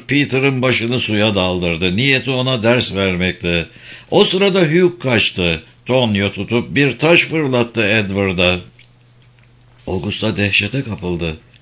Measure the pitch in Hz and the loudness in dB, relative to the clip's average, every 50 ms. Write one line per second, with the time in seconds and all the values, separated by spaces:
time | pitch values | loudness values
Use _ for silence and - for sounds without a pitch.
0 | - - 131 143 143 - 123 131 131 139 135 127 123 131 120 - - 117 127 123 | -4 -2 0 0 0 0 0 0 0 0 0 0 0 0 0 0 0 -2 0 0
1 | 107 - 107 104 104 110 104 98 92 92 90 90 87 85 85 80 92 90 90 104 | 0 2 2 2 2 2 2 2 0 0 0 0 -2 -2 -2 0 0 0 0 2
2 | 131 139 135 127 110 131 135 127 127 131 131 117 101 117 123 127 - - 95 95 | 2 2 2 2 0 -2 -2 -2 0 -2 -2 0 2 2 2 2 2 0 0 0
3 | 98 95 90 87 90 92 90 - - 87 85 85 82 - - - - - - - | 0 0 0 0 -2 -2 -2 -4 -4 -2 -2 -2 -2 -6 -14 -20 -20 -20 -20 -20
4 | - - - 165 208 - 175 185 196 202 180 196 175 147 156 175 180 175 175 - | -8 0 2 2 4 4 2 2 2 2 2 2 2 4 4 4 4 4 2 -2
5 | - 131 120 107 - - - 95 90 85 82 78 - - - _ _ - 123 131 | -2 0 2 2 0 0 -2 -2 0 0 -2 -2 -6 -16 -20 _ _ 0 2 2
6 | 123 113 104 98 101 98 - 98 98 - 113 120 - - - 135 143 139 120 - | 2 2 2 0 0 -2 -2 -6 -6 -2 -2 -2 -2 0 0 0 2 0 0 0
7 | 147 156 175 - - - 151 160 151 135 127 120 117 120 - 113 110 95 107 113 | -2 0 0 0 -2 -2 -4 -4 -2 0 0 0 0 0 -2 -2 0 0 0 0
8 | 104 95 98 98 98 95 92 90 87 90 90 90 - - _ _ - _ _ _ | 0 -2 -2 0 0 0 0 0 0 0 0 -2 -6 -14 _ _ -20 _ _ _
9 | _ _ _ _ _ - _ _ _ _ _ _ _ _ _ _ - 87 90 95 | _ _ _ _ _ -20 _ _ _ _ _ _ _ _ _ _ -8 -6 -6 -4
10 | - 104 98 - - 110 107 92 101 101 95 - 101 101 - 139 - 113 98 - | -4 -4 -4 -2 -2 -2 0 0 0 0 0 0 -2 -2 -4 -4 -4 -6 -8 -6
11 | - 90 87 82 85 82 78 - _ _ - - | -6 -6 -4 -4 -4 -6 -6 -8 _ _ -20 -20